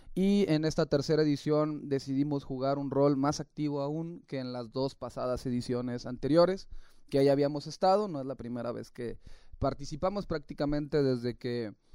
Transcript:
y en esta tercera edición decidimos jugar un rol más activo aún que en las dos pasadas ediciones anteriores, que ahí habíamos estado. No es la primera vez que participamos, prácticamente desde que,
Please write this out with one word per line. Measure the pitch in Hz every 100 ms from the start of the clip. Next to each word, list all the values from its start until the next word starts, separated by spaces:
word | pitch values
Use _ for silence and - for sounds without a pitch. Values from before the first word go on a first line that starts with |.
| -
y | - 196 202 196
en | 156
esta | 156 160 156
tercera | 143 - 156
edición | 151 143 147 151 151 151 143
decidimos | 139 135 135 147 143
jugar | - 131 135 139
un | 139
rol | 131 143 139
más | 143 147
activo | 147 - 147 143
aún | 139 156 165 170 -
que | 135
en | 127
las | 123 113
dos | 131 135
pasadas | - 123 131 123 123
ediciones | 135 123 120 123 123 120 120
anteriores, | 123 135 160 175 190 - - - - -
que | 139
ahí | 139
habíamos | 139 143 147 156
estado. | - 185 196 208
No | 147
es | 131
la | 120
primera | 117 120 117
vez | 113 113
que | - 117 113 - - - -
participamos, | 139 127 143 151 185 202
prácticamente | 180 160 - - 143 147 147 151
desde | 139 127 120 113
que, | 127 120 110 - _